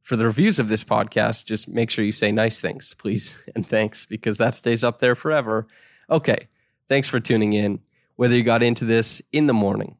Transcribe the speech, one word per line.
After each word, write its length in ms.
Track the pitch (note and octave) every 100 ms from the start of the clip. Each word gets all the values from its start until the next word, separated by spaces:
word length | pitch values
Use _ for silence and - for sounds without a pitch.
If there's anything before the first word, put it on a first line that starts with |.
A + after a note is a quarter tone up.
for 140 | -
the 120 | A#2+ A2+
reviews 340 | A2+ G3 G3
of 80 | A2+
this 160 | A2
podcast, 600 | - A2 G#2+ - G#2+ A2+ -
just 200 | A2 -
make 240 | - A2+
sure 140 | -
you 80 | G#2+
say 180 | G#2+ G#2+
nice 300 | G#2 A2+ A2+
things, 340 | F2+ - -
please, 500 | - G#2+ G2+ - - -
<laughs> 40 | -
and 100 | G2+
thanks, 400 | A2 G#2+ - -
because 320 | A2 - G2+
that 160 | A2
stays 300 | A2+ - A#2
up 160 | A#2+ A#2
there 160 | B2+ A#2+
forever. 500 | D3+ D#3 A#2 A2 G#2+ _ _ _ _
Okay, 380 | D#3+ D3+ A2+ - _ _ _ _
thanks 220 | C#3 C3
for 100 | B2+
tuning 340 | A2 A2+ G#2+
in. 280 | G#2 G#2 G2 _ _ _
Whether 220 | _ B2 A#2+
you 80 |
got 180 | A#2 A#2
into 220 | A#2+ A#2
this 360 | A2+ A2+ A2+ - -
in 160 | D3 D3+
the 60 |
morning 420 | A#2 G2+ G#2 G#2 -